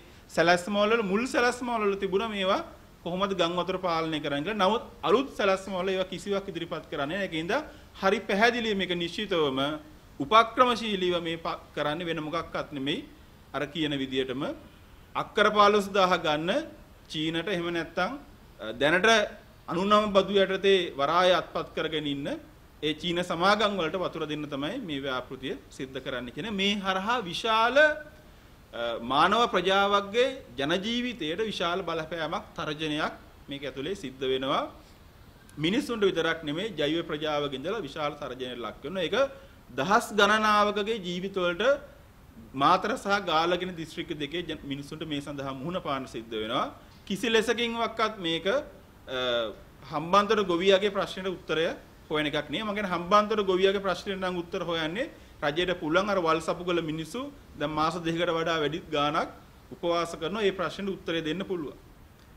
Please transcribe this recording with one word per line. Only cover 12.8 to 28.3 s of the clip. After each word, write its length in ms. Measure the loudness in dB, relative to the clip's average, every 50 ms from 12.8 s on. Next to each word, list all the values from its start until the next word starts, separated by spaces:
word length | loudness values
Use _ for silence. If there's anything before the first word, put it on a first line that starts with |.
| -4 -2 -4 -4 -6 -10 -18 -20 -20 -20 -20 -20 -16 -8
අර 140 | -6 -4 -4 -4
කියන 260 | -2 -2 -2 -2 0
විදියටම 480 | -2 -4 -2 -2 -2 -2 -2 -2 -4 -4 -6 -6 -8 -12 -20 -20 -20 -20 -20 -20 -20 -16 -10
අක්කර 360 | -6 -6 -6 -2 2 4 4 6
පහළොස්දාහ 600 | 8 8 8 8 8 6 2 2 2 4 4 6 4 4
ගන්න 320 | 2 2 2 2 2 0 0 0 -2 -4 -12 -20 -20 -20 -20 -20 -16
චීනට 440 | -10 -6 -4 -2 -2 -2 -2 -2 -2
එහෙම 200 | -2 -2 -2 -2
නැත්නම්, 420 | -2 -2 -4 -4 -2 -2 -2 -2 -2 -6 -14 -16 -20 -20 -20 -20 -16 -12
අ, 120 | -10 -8 -2
දැනට 340 | 2 4 4 4 6 6 6 6 6 4 0 -4 -12 -20 -20 -20 -16 -8
අනූනම 480 | -4 -2 0 4 6 6 6 6 6 4
බදු 200 | 4 4 6 4
යටතේ 600 | 4 4 4 2 2 4 4 4 4 4 0 -2
වරාය 360 | 0 2 4 4 6 6 6 6
අත්පත් 340 | 4 2 -2 -6 -6 -6 -6 -4
කරගෙන 340 | -4 -4 -2 -2 -4 -4 -4
ඉන්න 200 | -4 -4 -4 -6 -6 -8 -10 -16 -20 -20 -20 -20 -12 -6
ඒ 160 | -4 -4 -4
චීන 260 | -2 -2 -2 -2 -2
සමාගම් 560 | -2 -2 0 2 4 4 4 4 2 0 0 0
වලට 220 | -2 -2 -2 -2
වතුර 240 | -4 -4 -4 -6 -6
දෙන්න 200 | -4 -4 -6 -6 -6
තමයි 320 | -6 -6 -4 -4 -6 -6
මේ 200 | -8 -6 -6 -6
ව්‍යාපෘතිය 520 | -4 -4 -4 -4 -6 -8 -10 -10 -8 -8 -8 -10 -12 -16
සිද්ධ 320 | -12 -12 -10 -8 -8 -10
කරන්න 320 | -8 -6 -6 -6 -8 -8
කියන 160 | -10 -8 -8 -6
මේ 240 | -2 0 2 2 2
හරහා 440 | 0 0 -2 -2 -2 0 -2 -2 -2
විශාල, 560 | -2 -6 -6 -4 -2 0 2 4 4 4 6 6
අ, 1040 | 6 6 4 0 -8 -16 -18 -20 -20 -20